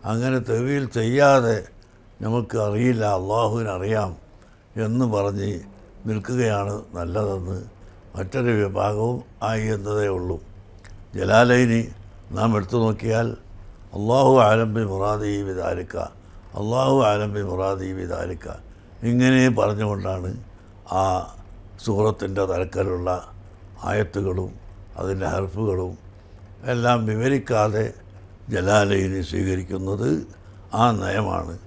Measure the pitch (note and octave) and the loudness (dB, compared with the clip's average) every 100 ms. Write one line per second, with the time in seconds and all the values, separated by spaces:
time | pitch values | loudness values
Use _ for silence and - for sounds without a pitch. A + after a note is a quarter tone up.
0 | - A2+ B2+ C3 A#2+ A2+ B2+ C#3+ B2+ A#2 | -2 -2 0 -2 0 -2 0 -2 -2 -2
1 | A2+ C3 C#3+ C3+ A#2 G#2+ - - - - | 0 6 8 8 6 0 -4 -20 -20 -20
2 | - - G#2+ A#2 A2 A2+ G#2 G#2 B2+ A#2 | -20 -10 -2 -2 -2 -2 -2 2 2 2
3 | G#2+ G2 F#2+ A2 A2 A#2 A2+ F#2 G2 A2 | 2 0 0 0 2 0 -4 -4 -2 0
4 | G2 D#2+ - - - - _ - A2 A#2 | -2 -6 -18 -20 -20 -20 _ -6 -2 0
5 | B2+ G#2 G2+ G2+ G2 F2 - - - - | 0 0 0 -2 -4 -6 -10 -20 -20 -12
6 | G#2+ G#2+ G2+ B2 A2+ G#2 G2+ G#2 - F2+ | -6 -6 -4 0 0 0 -2 -6 -10 -8
7 | E2+ F#2 G#2 F#2+ F2+ F#2 A2 - - - | -4 -2 -2 -4 -6 -8 -10 -18 -20 -20
8 | - - F#2+ C3+ A#2+ A2 G2+ F#2+ G2 G#2 | -16 -10 -6 -2 0 2 0 0 0 0
9 | A2+ B2 - - A2 A2 A2 G#2+ G2+ G#2 | -2 -4 -10 -6 -4 -2 -2 -4 -2 0
10 | G#2 F#2+ F2+ E2 - - - - - - | 0 -2 -4 -6 -8 -20 -20 -20 -20 -20
11 | - F#2+ F#2+ G#2+ A#2+ B2 B2 A#2 A2+ - | -12 -4 4 6 6 6 4 2 0 -10
12 | - - - F2+ A2+ G#2+ F#2 A#2+ A2+ G2 | -20 -20 -12 -2 2 2 0 0 0 0
13 | A2+ A2 A#2 - - - - - - G#2 | 0 0 0 -4 -14 -20 -20 -20 -14 -6
14 | G#2+ B2+ C3 C3 G#2+ A2 A2+ G#2+ G#2+ F#2+ | 2 6 8 8 8 6 2 0 -2 -2
15 | G2+ G#2+ G#2 G2+ G2 F2+ E2+ F2 F2 F2 | -2 -2 -2 -2 -4 -4 -4 -4 -6 -8
16 | E2 - - - - - G#2 A#2+ C3 C3+ | -8 -10 -20 -20 -14 -8 -2 0 4 4
17 | A2+ G#2 G#2 G#2 G2 F#2 F#2+ G2 F#2+ F#2+ | 4 2 0 -4 -4 -2 -2 -2 -4 -6
18 | F2+ E2+ F2 E2+ - - - - - - | -6 -6 -6 -8 -12 -14 -16 -20 -20 -6
19 | A2+ A#2+ B2+ C3 B2+ A2 G2+ G#2 G#2+ G2+ | 0 4 6 6 6 4 2 2 -2 -2
20 | F#2+ F#2 F2+ - - - - - - F2+ | -4 -4 -6 -8 -14 -20 -20 -20 -4 0
21 | F#2+ F#2 E2+ - - - - - - G2+ | 2 0 -4 -14 -20 -20 -20 -10 -2 2
22 | G#2+ G#2 G2 F#2+ F#2+ F2 F2+ G2+ F#2+ F2+ | 2 0 -4 -2 0 0 -2 -2 -2 -2
23 | F2+ F2+ - - - - - - F2 G#2 | -2 -2 -6 -18 -20 -20 -20 -12 -4 -2
24 | G#2 G2+ F#2+ F#2 F#2 - - - - - | 0 -2 -2 -4 -6 -10 -18 -20 -18 -8
25 | F#2 G2 F#2+ F2+ F#2+ G2 A2 F#2 F#2 F2+ | -4 -2 -2 -2 -4 -4 -2 -2 -4 -10
26 | - - - - - - B2+ B2 A#2+ A#2+ | -18 -20 -20 -20 -20 -12 -4 0 2 2
27 | A2 A2 B2+ C3+ - A2+ G#2+ G#2 A2 - | 2 0 0 0 2 2 2 2 -2 -6
28 | - - - - - A2+ F#2 G#2+ G2+ G2 | -20 -20 -20 -20 -6 -2 4 4 4 2
29 | F#2+ F#2+ F2 F2+ F#2+ F#2 F2+ F#2+ F#2+ G2+ | 0 -2 -4 -2 0 -2 -4 -6 -4 -2
30 | B2 D#3 - - - - - G#2+ A#2+ G#2+ | 0 -2 -4 -16 -20 -20 -8 2 2 2
31 | F#2 F#2+ G2+ F2 D#2+ E2+ | -2 -2 -2 -4 -6 -10